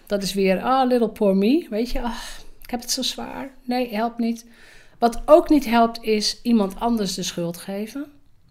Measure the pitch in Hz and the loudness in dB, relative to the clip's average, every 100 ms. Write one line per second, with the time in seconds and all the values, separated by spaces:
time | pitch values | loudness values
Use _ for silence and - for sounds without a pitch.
0 | - 202 190 196 190 185 - 262 254 247 | -4 -4 -2 0 2 2 2 2 4 2
1 | 220 - 202 190 202 320 - 214 247 269 | 2 2 2 4 4 2 0 -4 -2 -2
2 | 240 - - - - - - 240 - - | -4 -8 -12 -14 -16 -18 -8 -8 -6 -4
3 | 233 - 233 - 269 - 247 247 240 208 | -4 -6 -10 -12 -14 -12 -4 -4 -2 -4
4 | 233 233 233 226 - - - - - - | -4 -2 -4 -4 -10 -20 -20 -20 -20 -2
5 | 233 - - 330 339 294 220 233 226 233 | 0 0 6 6 8 2 4 4 2 0
6 | 220 214 208 - 240 233 196 190 233 226 | -2 -2 -2 -4 0 2 2 -2 -2 -2
7 | 190 190 175 - 170 170 - 196 220 277 | -2 -4 -6 -6 -6 -6 -10 -8 -8 -10
8 | 294 - _ _ _ | -12 -16 _ _ _